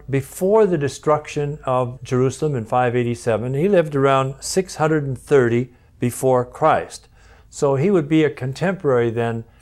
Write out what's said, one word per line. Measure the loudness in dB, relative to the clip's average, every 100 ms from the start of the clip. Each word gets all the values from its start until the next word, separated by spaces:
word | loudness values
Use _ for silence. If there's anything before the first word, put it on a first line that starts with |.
| -4
before | -4 -4 -4 2 4 4
the | 2
destruction | -2 -4 0 0 -2 -6 -6 -6 -2
of | -2 -2 -6
Jerusalem | -4 0 0 0 -4 -4
in |
five | -2 0 0 0
eighty-seven. | -2 -2 -2 -2 -2
He | -2 2
lived | 2 2 2
around | 2 2 0 -6
six | -6 -4 -4 -2
hundred | 0 0
and | -2 -6
thirty | 2 4 4 2 -2 _ _ -4
before | -4 0 2 2 0
Christ. | 0 2 2 -2 -12 -20 _ -20 -20 -18
So | -2 0 2
he | 2
would | 2 2
be | 2
a | 2
contemporary | -2 -8 -4 -4 -2 0 2 2
then | 0 -2 -4 -10 _